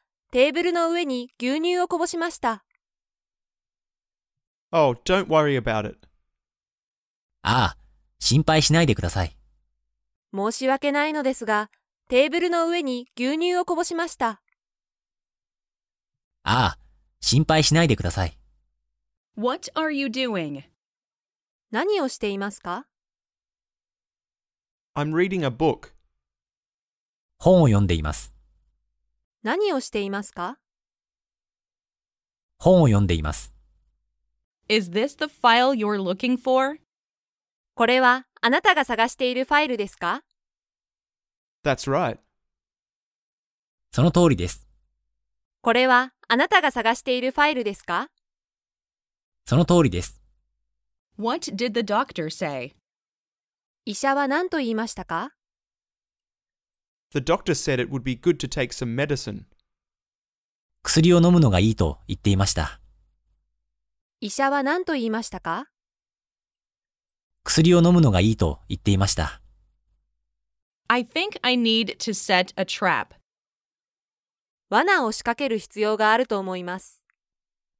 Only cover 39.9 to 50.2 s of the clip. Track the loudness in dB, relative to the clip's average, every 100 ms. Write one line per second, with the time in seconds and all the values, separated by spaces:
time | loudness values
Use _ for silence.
39.9 | -6 -6 -6 -10 _ _ _ _ _ _
40.9 | _ _ _ _ _ _ _ -4 -4 -2
41.9 | -2 -2 -6 _ _ _ _ _ _ _
42.9 | _ _ _ _ _ _ _ _ _ _
43.9 | 0 2 4 4 2 -2 -8 -14 _ _
44.9 | _ _ _ _ _ _ _ 0 2 4
45.9 | 2 2 -6 -2 0 2 2 2 0 -2
46.9 | -2 -2 -2 -2 0 0 0 -4 -8 -6
47.9 | -6 -6 _ _ _ _ _ _ _ _
48.9 | _ _ _ _ _ -2 2 4 4 4
49.9 | 0 -6 -10